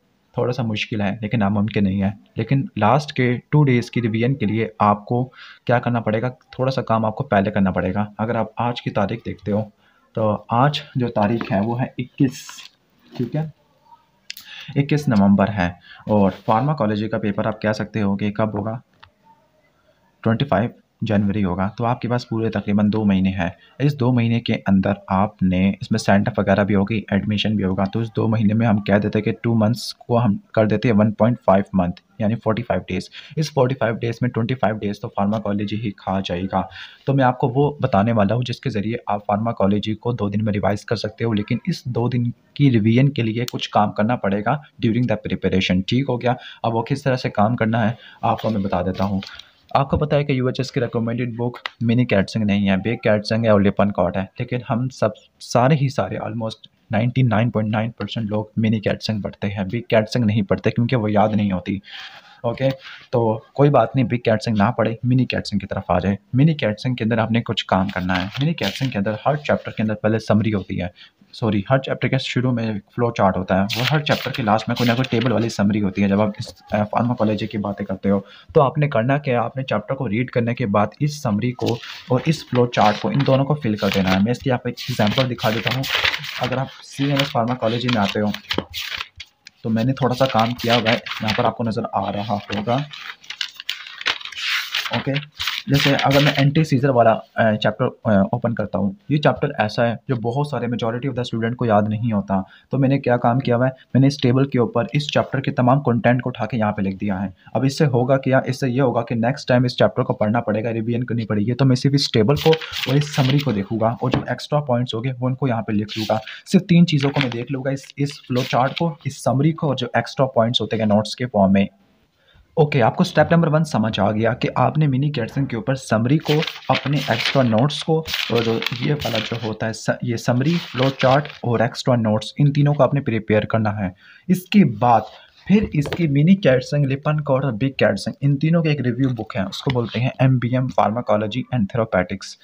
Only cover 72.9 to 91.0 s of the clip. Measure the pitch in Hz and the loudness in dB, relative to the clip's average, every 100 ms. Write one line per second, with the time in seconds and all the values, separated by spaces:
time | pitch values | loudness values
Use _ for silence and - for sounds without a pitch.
72.9 | - 117 120 104 95 92 95 101 110 123 | -2 -2 2 2 2 0 0 0 -2 0
73.9 | 151 147 110 - - 107 110 - 120 120 | 0 0 -2 -2 -4 0 0 0 0 0
74.9 | 120 127 113 123 104 113 - 104 104 98 | 0 0 0 2 0 -2 0 0 2 0
75.9 | 101 101 98 107 - - - - 107 104 | 0 2 2 0 -2 -12 -16 -4 -2 -2
76.9 | - 120 120 110 104 110 110 101 101 101 | 0 0 0 0 0 -4 -4 -6 -6 -6
77.9 | 95 101 98 - - - 160 131 151 147 | -2 0 0 -2 -16 0 2 4 2 0
78.9 | 120 120 143 139 120 113 131 131 104 - | 0 0 0 0 -2 -2 -6 -4 -4 -4
79.9 | 135 120 110 131 123 117 117 117 104 104 | -6 -4 -2 -2 -2 -2 -2 0 2 0
80.9 | - 147 - 120 104 123 123 110 117 - | -2 -4 -2 -2 -2 -2 -2 -2 -4 -8
81.9 | - - 127 160 156 - 127 123 - 107 | -16 -2 0 2 -2 0 2 2 4 4
82.9 | 104 107 139 135 135 139 151 113 107 101 | 2 -2 0 2 2 2 -2 -2 0 0
83.9 | 98 92 92 107 120 131 120 123 - - | 0 2 2 2 0 -2 -2 -4 -8 -6
84.9 | 117 107 135 127 120 113 113 107 127 135 | 0 2 2 0 -2 -2 -2 -2 -4 -2
85.9 | - - - 143 - 123 131 135 - - | -2 -2 -4 -8 -6 -4 -2 -4 -10 -14
86.9 | - 143 139 135 120 117 123 113 117 123 | -4 0 0 0 -2 -2 -2 -2 -2 0
87.9 | 117 98 107 104 - - - - - - | 0 0 0 -2 -4 -6 -6 -6 -10 -10
88.9 | - - - - _ - _ 113 113 127 | -10 -12 -16 -20 _ -20 _ -2 0 0
89.9 | 131 123 123 135 110 117 123 117 120 110 | 0 0 2 2 2 0 -2 0 0 2
90.9 | 120 | -2